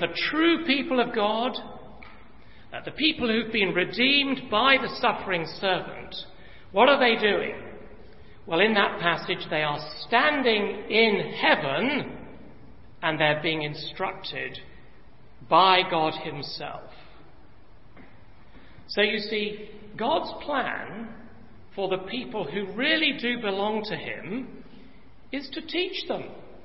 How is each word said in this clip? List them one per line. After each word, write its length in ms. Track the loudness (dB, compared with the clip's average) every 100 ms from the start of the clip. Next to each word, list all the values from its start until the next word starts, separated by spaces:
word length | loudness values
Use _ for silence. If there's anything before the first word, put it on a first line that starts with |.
the 80 | -2 0 0
true 340 | 4 4 4
people 340 | 2 0 2 2
of 140 | 2
God, 420 | 2 2 2 0 -4 -8 -12 -14 -16 -16 -16 -16 -16 -16 -16 -12
uh, 80 | -10
the 60 | -10
people 380 | 0 0 2 2
who've 240 | 2 2
been 220 | 2 2
redeemed 760 | 2 0 4 4 4 4 -2 0
by 260 | 4 6 4
the 100 | 2
suffering 580 | 0 0 0 -2 -2 -2
servant. 680 | -2 2 2 0 -10 -12 -12 -14 -16 -18 -18 -2
What 180 | 6 8
are 100 | 8
they 220 | 6 6
doing? 340 | 4 2 0 -6 -10 -14 -16 -18 -18 -18 -18 -16 -2
Well, 140 | 4
in 120 | 6
that 260 | 6 2 2
passage, 480 | 0 0 0 -4 -2
they 120 | 0
are 160 | 0 -2 -6 -10 2
standing 840 | 6 6 4 4 4 2 -4 2
in 420 | 6 6 6 0
heaven 840 | 2 4 4 4 0 2 0 -2 -8 -12 -14 -16 -16 -16 -16 -16 -4
and 180 | -2 4
they're 220 | 4 4
being 180 | 2 0
instructed 1000 | -2 -6 -10 -4 -4 -4 -8 -8 -8 -8 -14 -16 -16 -18 -18 -18 -18 -18 4
by 320 | 8 10 8 6
God 240 | 4 2
himself. 760 | 0 -6 -6 -8 -8 -8 -10 -12 -16 -18 -18 -18 -18 -18 -18 -18 -18 -18 -18 -18 -18 -18 -18 -18 -18 -18 -18 -4
So 160 | 2
you 160 | 2 2
see, 500 | -2 -2 -2 -4 -10 -14 -14 -4
God's 340 | 2 2 0 -6 -4
plan 640 | -2 -2 -4 -8 -10 -10 -12 -16 -16 -18 -18 -12 -4
for 140 | -2
the 80 | -2
people 460 | -2 -6 -6 -6
who 280 | -4 -4 -4
really 460 | 0 2 4 2 0
do 180 | -2 0
belong 400 | 0 0 0 0
to 120 | -2 -6
him 680 | -6 -8 -6 -6 -6 -12 -14 -16 -16 -18 -18 -18 -8
is 200 | -8 -6
to 100 | -10
teach 480 | -4 -2 -2 -4 -4
them. 220 | -6 -6 -12 -16 -18